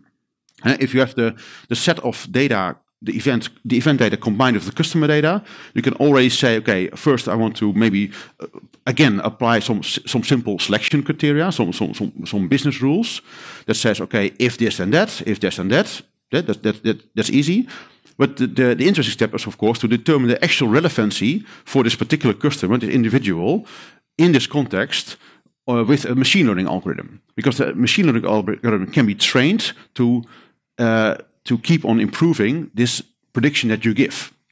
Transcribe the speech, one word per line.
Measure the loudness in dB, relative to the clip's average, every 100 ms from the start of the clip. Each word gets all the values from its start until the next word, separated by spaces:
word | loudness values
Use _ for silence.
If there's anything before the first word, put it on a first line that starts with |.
| _ _ _ _ _ _
Uh, | -2 0
if | 0
you | 2
have | 0 0
the, | -2 -2 -14 -20 -8
the | -2
set | 0 -2
of | -4 -8 -4
data, | -2 0 0 -2 -6 _ _
the | -6 -4
event, | -2 -2 -4 -12 -2
the | 0
event | 2 2
data | 2 0
combined | -2 0 2 0
with | -2
the |
customer | -4 -2 0 2
data, | 2 2 -2 -6 -16 -8
you | -4
can | -2 2
already | 4 6 4
say, | 2 2 2
"Okay, | 0 0 -2 -2
first | 0 0 0
I | 0
want | 0 0
to | 0
maybe, | 2 2 2 -2 -6 -20 -18
uh, | -18 -18 -20 _ -4
again | 2 2 2
apply | -2 -2 0 0
some | 0 -2
s-, | -4 -6 -4
some | -4
simple | 0 0 0 -4
selection | -2 -2 0 -2
criteria, | -2 -2 0 2 0
some, | -2 -2
some, | -2 -4
some, | -4 -8 -8 -6
some | -4 0
business | 0 0 -2
rules | 0 0 -2 -8 -14 -20 -20 -10 -4
that | 0
says, | 0 0
okay, | -2 -2 -2 0
if | -2 0
this | -2 -2
and | 0
that, | 0 0 -4 -6
if | -2
this | -2 -2
and | 0
that, | 0 0 -6 -16 _ _
that, | -4 -2
that, | -2
that, | -4 -2
that, | -4 -4 -6 -6
that's | 0
easy." | 0 2 0 -2 -8 -20 _ _ -2
But | -2 0
the, | -2
the, | 2 2
the | 4 2
interesting | 2 -2
step | -2 -2 -2
is, | -8
of | -2
course, | 0 0
to | 0
determine | 0 2 2 2
the | 0
actual | 0 0 2
relevancy | 2 2 0 -2 0 -2 -2 -6 -16 -2
for | 0
this | 2 0
particular | -2 0 0
customer, | 0 -2 -2 0 0
this | 0
individual, | 0 2 2 0 0 0 -2 -4 -16 -20 _ _ 2
in | 4
this | 4 2
context, | -2 -2 -2 -2 -4 -8 -14 _ _ _ _ -2
uh, | 0 2
with | 2 2
a | 0
machine | 2 4 4
learning | 2 -2
algorithm. | -4 -4 -8 -10 -18 _ -4
Because | -2 0
the | -2 0
machine | 0 2 2
learning | 2 0
algorithm | 0 0 -2 0 0 0
can | 2 2
be |
trained | 2 0 2 2 2 -2 -10 -12
to, | -2 0 0 -4 -16 _ _ _ -2
uh, | 0 2 0 -2 -8 _
to | -4 -2
keep | 0 0 2
on | 2
improving | 0 2 0 2 0 -2 -6
this | -2 -2 -2 -8 _ _
prediction | -2 0 0 0
that | 0 0
you |
give. | 0 0 -2 -12 -16 _